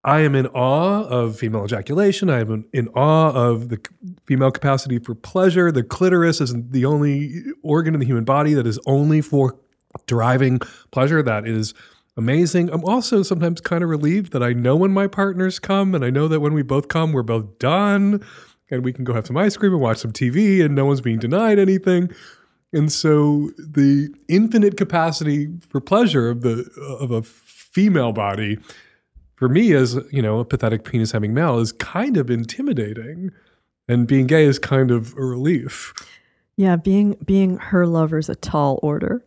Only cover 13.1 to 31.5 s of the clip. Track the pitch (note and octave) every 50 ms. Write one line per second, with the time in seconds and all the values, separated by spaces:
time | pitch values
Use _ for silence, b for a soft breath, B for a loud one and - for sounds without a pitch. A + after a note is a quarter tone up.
13.1 | A#3+ G3+ F#3 - F#3+ E3 E3 E3+ E3+ - - - F3 E3+ F3 E3 D#3+ D3 D3 D3
14.1 | F3 G#3 G3 - - C3 A#2+ A#2+ A#2+ A#2+ A#2+ B2+ C#3 D#3+ F#3 G3 F#3+ G3 G3 G3
15.1 | G3 - G3 G3 F#3 F3+ F#3 F#3 F3+ - - - G3 G3 G3 F#3+ F#3 D#3 B2+ B2
16.1 | B2+ C#3 D3+ D#3+ D#3 D#3 D3 D3 D#3 D3+ C3+ A#2+ C3+ C#3 C#3+ - - E3 D#3+ D#3+
17.1 | D3+ C3 A#2 A2 A#2 A2+ G#2+ G2+ - _ - B2+ D#3+ F#3+ G3+ G#3 G3+ G3+ G3+ G3+
18.1 | G#3 G3+ B B B B B B B B _ _ C#3 B2+ B2+ B2+ B2 - C3 B2
19.1 | A#2+ A2+ G#2+ - B2 D#3 G3 G#3 G3 - G#3+ G3 F#3 D#3+ C3 A2+ A2 - - A2+
20.1 | G#2+ - B2+ B2 B2+ F3 A3 G3+ F#3+ F#3 E3 D3 C#3+ C#3 C3+ C#3 C#3+ C3 A#2+ A#2+
21.1 | A2+ A2 A#2+ A#2+ D#3 G3 A3+ A3 G#3 G3+ G3 F#3+ F#3+ F#3+ F#3+ F#3+ F3+ F3 F3+ F3
22.1 | B B B B B B B B B B B _ - D#3 D3+ D#3 - - - D#3
23.1 | D3+ D3+ D3 D3 D3 D3 D3 D3+ - - - D#3 D3 C#3+ C#3 C#3 C#3 C#3+ D3 D3
24.1 | - _ _ - E3 G3 A3 A3+ A3+ A3+ G#3 G3+ G3 - G3 - - E3+ D#3+ E3
25.1 | D3+ - D#3+ D3+ C#3+ D3 C#3+ D3+ E3+ E3+ _ _ - C3+ - - F#3+ A3 A#3+ G3+
26.1 | D3 C#3 A#2 A#2 A#2+ A#2 A#2+ B2 A2+ A#2+ B2 - _ - C#3+ C#3 C3+ A2+ C#3 B2
27.1 | A#2+ A2+ G#2+ - - - _ - - - - - - F#3 G3 G#3+ F#3 D3+ B2 A#2
28.1 | G#2 A2 G2+ G2+ G2 G#2 A2 G2+ G#2+ G#2+ B B B B B B B B B B
29.1 | B - _ _ _ _ C3 B2+ C3 F3+ A#3 A3 D#3+ C3+ C3 A2+ A#2 C#3 - -
30.1 | - C#3 A#2 G#2+ G#2+ A2+ A#2+ - - B2 - A2 A2+ A2 - - - A#2 A2+ A2
31.1 | - A2 G#2 G#2 A2+ C3+ E3+ E3